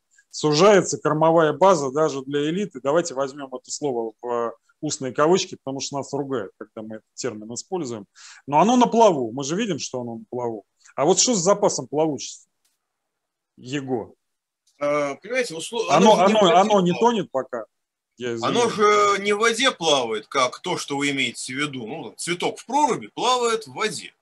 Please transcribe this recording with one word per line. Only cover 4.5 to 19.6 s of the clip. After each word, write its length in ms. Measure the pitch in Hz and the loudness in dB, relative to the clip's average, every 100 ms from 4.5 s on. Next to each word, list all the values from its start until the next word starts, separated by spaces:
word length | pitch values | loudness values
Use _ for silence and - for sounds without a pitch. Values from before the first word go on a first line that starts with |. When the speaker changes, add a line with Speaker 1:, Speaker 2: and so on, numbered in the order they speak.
| - _ - | -8 _ -10
Speaker 1:
устные 280 | 151 - 131 | -8 -6 -6
кавычки, 440 | 117 151 185 - - | 0 2 2 0 -10
потому 180 | - 135 | -10 -8
что 160 | - 139 | -8 -8
нас 160 | 127 | -6
ругают, 400 | 143 135 131 95 - | -6 -4 -6 -6 -14
когда 240 | 104 - 110 | -18 -14 -14
мы 100 | 110 | -14
этот 100 | _ | _
термин 380 | - 127 107 110 | -10 -10 -8 -14
используем. 520 | 120 - 185 135 113 98 _ - - - | -14 -8 -8 -6 -10 -12 _ -20 -18 -2
Но 140 | 147 | 2
оно 160 | 190 247 | 4 4
на 100 | 233 | 4
плаву. 460 | 226 220 151 117 | 4 4 4 -4
Мы 100 | 123 | -6
же 120 | 135 180 | -6 -4
видим, 220 | 226 143 | -4 -6
что 240 | - 127 | -6 -8
оно 140 | 120 113 | -8 -12
на 80 | 113 | -10
плаву. 360 | 123 120 107 - _ _ | -6 -6 -8 -14 _ _
А 100 | - 143 | -2 2
вот 120 | 185 | 2
что 160 | - | 2
с 40 | 220 | 0
запасом 500 | 165 202 196 - 131 | 2 2 0 -2 -6
плавучести? 580 | 147 160 131 - - _ _ _ _ _ _ _ _ _ _ _ _ | -2 -2 -4 -10 -16 _ _ _ _ _ _ _ _ _ _ _ _
Его. 580 | 123 143 135 123 92 _ _ _ _ _ _ - | -8 -8 -4 -6 -8 _ _ _ _ _ _ -6
Speaker 2:
Э, 360 | 147 147 143 - | -2 -2 -2 -6
понимаете, 320 | 202 254 240 | -6 -4 -4
услов-, 340 | 160 - 233 - | -8 -8 -6 2
Speaker 1:
Оно, 260 | 143 208 | 6 8
Speaker 2:
оно 120 | 196 190 | 6 6
же 60 | |
не 60 | 220 | 6
Speaker 1:
оно, 0 | |
Speaker 2:
в 40 | |
воде 120 | 190 | 6
Speaker 1:
оно 260 | 180 208 208 | 6 6 4
не 120 | 175 | 2
Speaker 2:
плавает. 80 | 175 | 2
Speaker 1:
тонет 300 | 233 226 143 | 2 2 -2
пока? 340 | 131 127 120 107 _ _ _ _ - | -4 -4 -8 -10 _ _ _ _ -10
Я 140 | 123 117 | -6 -4
Speaker 2:
Оно 260 | 120 233 233 | 0 2 2
Speaker 1:
извиняюсь. 40 | 170 208 208 202 196 | 2 4 4 4 2
Speaker 2:
же 60 | |
не 100 | 202 | 0
в 60 | 208 | 0
воде 320 | 226 226 | 0 2